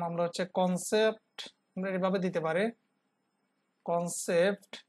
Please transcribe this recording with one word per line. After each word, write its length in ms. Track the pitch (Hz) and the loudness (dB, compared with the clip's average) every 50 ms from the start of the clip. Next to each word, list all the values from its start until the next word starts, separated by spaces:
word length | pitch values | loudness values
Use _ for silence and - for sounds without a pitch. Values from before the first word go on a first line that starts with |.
| 170 170 | -2 -4
আমরা 120 | 170 170 175 | -2 -2 -2
হচ্ছে 160 | 170 - - 180 180 - 190 | -2 -2 -4 -6 -2 0 0
কনসেপ্ট, 760 | 185 180 180 175 - - 214 214 220 220 214 - _ _ _ - - - _ _ _ _ - | 2 2 0 0 -2 0 2 4 4 4 2 -2 _ _ _ -16 -16 -16 _ _ _ _ -8
আমরা 140 | 185 185 196 190 | -6 -4 -2 -2
এভাবে 200 | 185 180 190 190 196 180 | 0 0 0 0 0 0
দিতে 140 | 185 170 175 160 | 0 -2 -2 0
পারি 160 | 160 160 175 208 233 233 _ _ _ _ _ _ _ _ _ _ _ _ _ _ _ _ _ _ _ _ _ - - | 0 0 0 0 -2 -4 _ _ _ _ _ _ _ _ _ _ _ _ _ _ _ _ _ _ _ _ _ -4 -2
concept 840 | 170 175 175 170 - - - - 185 170 175 196 202 - _ _ - - - | -2 0 -2 -2 -6 -6 -2 0 4 4 4 4 2 -2 _ _ -20 -20 -20